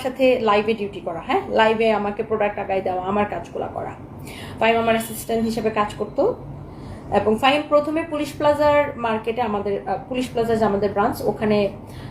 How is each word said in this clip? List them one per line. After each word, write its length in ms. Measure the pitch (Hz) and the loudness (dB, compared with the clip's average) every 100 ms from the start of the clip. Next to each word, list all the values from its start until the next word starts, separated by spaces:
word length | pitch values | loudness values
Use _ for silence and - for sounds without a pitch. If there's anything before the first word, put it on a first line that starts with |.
সাথে 380 | 269 262 262 247 | 0 2 4 4
লাইভে 340 | 220 208 214 | 4 2 2
ডিউটি 260 | 220 202 190 | -2 -4 -8
করা, 200 | 180 165 | -8 -6
হ্যাঁ, 200 | 196 370 - | -2 -2 2
লাইভে 440 | 214 220 220 226 | 4 4 4 4
আমাকে 300 | 208 202 208 | 2 0 -4
প্রোডাক্ট 360 | 214 214 208 208 | -2 0 0 -2
আগায় 220 | 196 190 | -2 -2
দেওয়া, 240 | 185 185 | -2 -2
আমার 200 | 185 208 208 | 0 0 0
কাজগুলো 380 | 180 - - - | -2 -8 -8 -6
করা। 180 | - - - - - - - - - | -6 -8 -10 -14 -14 -14 -14 -10 0
ফাহিম 160 | 226 226 | 2 4
আমার 180 | 226 | 4
অ্যাসিস্ট্যান্ট 500 | 226 220 220 - 226 | 2 0 -8 -2 0
হিসেবে 260 | 226 226 214 | 0 0 0
কাজ 240 | 214 208 | 0 -2
করতো। 400 | - 214 - 392 - - - - - - - - | -2 -4 0 0 0 -8 -14 -14 -14 -14 -12 -2
এবং 260 | 202 208 220 | 0 2 4
ফাহিম 220 | 269 294 294 | 4 2 4
প্রথমে 340 | 294 294 311 320 | 2 2 -2 -2
পুলিশ 220 | 294 285 | -4 -4
প্লাজার 520 | - 294 294 294 294 285 233 | 0 2 4 4 4 2 0
মার্কেটে 460 | 233 220 233 233 | -2 -2 -2 -2
আমাদের, 460 | 233 202 202 202 - | -2 -2 -2 -2 -2
আহ, 100 | 190 - | -4 -4
পুলিশ 200 | 254 254 | -4 -2
প্লাজা 260 | 240 226 | 0 2
যে 100 | 220 | 4
আমাদের 260 | 214 196 202 | 4 2 0
ব্রাঞ্চ, 300 | 202 226 - | 2 0 0
ওখানে, 440 | 175 - 214 208 196 - - - - | -2 0 2 2 2 -2 -14 -14 -12